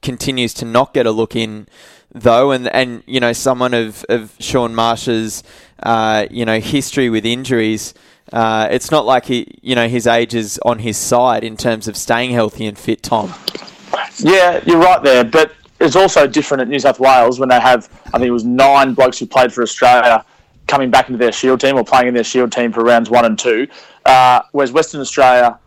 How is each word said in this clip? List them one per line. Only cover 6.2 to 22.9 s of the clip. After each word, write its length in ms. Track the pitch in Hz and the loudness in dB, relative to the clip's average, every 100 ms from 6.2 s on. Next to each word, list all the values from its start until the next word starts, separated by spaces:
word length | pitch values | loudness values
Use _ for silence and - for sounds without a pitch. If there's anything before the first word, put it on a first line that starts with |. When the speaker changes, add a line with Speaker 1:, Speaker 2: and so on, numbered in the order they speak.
| 104 | -4
Speaker 1:
you 140 | - | -6
know, 140 | 113 110 | -4 -4
history 520 | 104 143 - - 127 | -2 -6 -4 -2 -2
with 160 | 110 110 | -2 -2
injuries, 680 | 120 127 123 110 110 - - _ _ _ | -6 -2 -2 0 -4 -8 -18 _ _ _
uh, 360 | 120 113 110 110 | -4 -2 0 -2
it's 200 | 120 - | -4 -2
not 140 | 156 | -2
like 220 | 113 127 - | 2 0 0
he, 320 | 123 - - | -6 -6 -16
you 140 | - | -6
know, 140 | 127 117 | -2 -2
his 180 | 120 113 | 0 0
age 280 | 117 117 | 0 0
is 240 | 117 107 - | -4 -8 -6
on 140 | - 117 | -4 -4
his 180 | 113 104 | -6 -8
side 460 | - 120 127 113 | -2 0 0 -2
in 140 | 113 107 | -6 -6
terms 320 | 127 110 107 | -4 -4 -8
of 80 | 104 | -12
staying 340 | - 120 123 | -4 -4 -2
healthy 360 | 120 110 - 110 | -2 -2 -4 -10
and 120 | 104 | -10
fit, 240 | - 110 | -8 -8
Tom. 320 | - 117 104 - - - - - - - - - | -4 -6 -6 -10 -14 -14 -20 -20 -10 -10 -10 -6
Speaker 2:
Yeah, 440 | - 190 180 175 - | 0 2 2 0 0
you're 120 | 165 | 4
right 240 | 180 175 | 4 4
there, 220 | 143 127 | 4 2
but 280 | 117 156 156 - _ _ | 2 2 0 -4 _ _
it's 160 | 165 - | 0 2
also 300 | 190 - 143 | 2 4 2
different 360 | 151 143 139 | 0 -4 -4
at 60 | 120 | -4
New 100 | 139 | -2
South 220 | 131 127 | -2 2
Wales 380 | 135 131 117 127 | 4 4 4 0
when 80 | 131 | 2
they 120 | 127 | 2
have, 280 | 123 123 - - - | 4 2 -2 -20 -8
I 120 | 117 | -4
think 100 | 123 | -2
it 20 | |
was 120 | 120 | -2
nine 500 | 113 123 135 139 135 | -2 2 4 4 2
blokes 240 | 123 127 127 | 2 0 0
who 80 | 120 | -4
played 260 | 135 127 | 0 0
for 100 | 123 | 0
Australia 600 | 113 - 123 123 120 110 - _ _ _ - | -6 2 4 6 4 2 -2 _ _ _ -4
coming 240 | 139 131 | -2 2
back 180 | 117 131 | 0 0
into 100 | 120 | 0
their 140 | 123 | -2
Shield 280 | - 127 127 | 0 0 0
team 160 | 135 135 | 0 0
or 80 | |
playing 240 | 113 135 123 | 2 2 2
in 60 | |
their 100 | 123 | -2
Shield 280 | 110 127 123 | -2 0 -2
team 200 | 117 120 | -2 -4
for 100 | 113 | 0
rounds 260 | 117 | 2